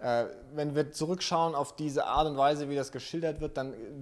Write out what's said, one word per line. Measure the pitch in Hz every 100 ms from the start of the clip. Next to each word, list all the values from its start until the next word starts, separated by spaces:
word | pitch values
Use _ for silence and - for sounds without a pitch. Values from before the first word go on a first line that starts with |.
Äh, | 127 120 117 - 127
wenn | 147 147 143
wir | 147
zurückschauen | - 156 180 - 165 165 143
auf | 143
diese | - 151 139 -
Art | 135 156
und | 139
Weise, | 139 151 143
wie | 143
das | 135
geschildert | 127 - 165 160 151
wird, | 151 135
dann | 131 110 110 139